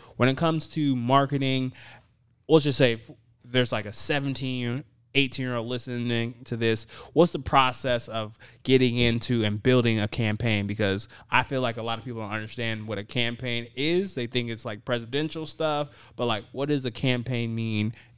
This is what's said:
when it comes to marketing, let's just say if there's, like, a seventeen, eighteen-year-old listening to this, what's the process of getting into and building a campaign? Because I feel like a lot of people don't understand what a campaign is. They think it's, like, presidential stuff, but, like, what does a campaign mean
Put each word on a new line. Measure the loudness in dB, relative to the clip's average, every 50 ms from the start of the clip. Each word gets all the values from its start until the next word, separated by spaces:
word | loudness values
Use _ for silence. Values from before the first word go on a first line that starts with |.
| -16 -14 -2
when | 2 2 2
it | 4
comes | 2 2 2 2 0 -2 -4
to | -2 0 2 2 2
marketing, | 2 2 4 4 4 4 2 0 0 0 0 0 0 0 -2 -6 -10 -16 -20 -20 -20 _ _ _ _ _ _ _ _ _
let's | 4 6 6 6
just | 4 4
say | 4 4 4 4
if | 0 -6 -14 -20 -20 _ _ _ _ -10
there's, | 0 2 2 2 2 0
like, | -4 -4
a | -6
seventeen, | -8 -6 -2 -2 0 0 0 -2 -4 -4 -4 -4 -4 -4 -2 -2 -4 -4 -6 -10 _ _ _ _ 2
eighteen-year-old | 2 2 2 0 -4 -4 -2 -2 -2 -2
listening | -4 -4 -6 -6 -6 -6 -4 -2 0 0 0 -2 -4 -6 -10 -8
to | -8 -4
this, | 0 2 2 2 0 -2 -8 -14 -18 -18 0 4
what's | 4 4 4 2
the | -2
process | -2 4 4 6 6 4 2 -2 -2 -2 0 -2 -2
of | -4 -6 -6 -6 -8 -10 _ -20 -20 -20 _ 2
getting | 4 4 6 6 4 4
into | 2 2 2 2 0 0 0 0 0 2
and | 0 0 0
building | 2 4 4 4 4 4 2 0
a | 0
campaign? | -2 -2 -2 0 0 0 0 0 0 0 0 0
Because | -2 -2 0 0 0 0 -2 -4 -8 -14 -20 -4 2
I | 2 2 2
feel | 2 -2 -2
like | -2 -2 -4
a | -6 -6
lot | -6 -6 -6
of | -8
people | -10 -10 -10
don't | -8 -6
understand | -6 -6 -6 -8 -6 -6 -4 -4 -4 -6 -6
what | -6 -6
a | -6 -8
campaign | -4 -2 -2 -2 -2 -2 -4 -6 -6 -4 -6 -6 -8 -6
is. | -4 -2 0 0 0 0 -2 -4
They | -6 -6
think | -4 -2 -2 -2 -2
it's, | -6 -8 -8
like, | -10 -10 -8 -4
presidential | -4 -4 -4 -4 -4 -4 -4 -4 -4 -4 -8 -10
stuff, | -10 -6 -4 -2 -2 0 -2 -4 -6 -10 -16 -20 -16 -6
but, | -2 -2
like, | 0 0 -2 -6 -8 -6
what | -4 -2 0
does | 0 0 -2
a | -4
campaign | -4 0 0 0 2 0 -2 -2 -2 -2 -2 -2 -2
mean | -4 -2 -2 0 0 0 -2 -4 -8 -14 _ _